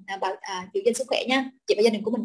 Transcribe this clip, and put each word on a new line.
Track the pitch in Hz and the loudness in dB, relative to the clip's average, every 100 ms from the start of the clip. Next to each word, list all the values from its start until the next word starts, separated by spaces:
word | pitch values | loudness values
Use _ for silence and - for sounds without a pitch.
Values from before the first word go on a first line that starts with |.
| 185 | -12
à, | 190 | -6
bảo, | 190 202 | -4 -6
à, | - 185 185 | -8 -10 -6
giữ | 196 | -2
gìn | 196 | 0
sức | 233 262 | 0 0
khỏe | - 233 | -2 0
nha. | 262 262 - - | 0 0 -6 0
Chị | 202 | 4
và | |
gia | 226 | 4
đình | 214 | 4
của | 226 | -2
mình | 233 | -4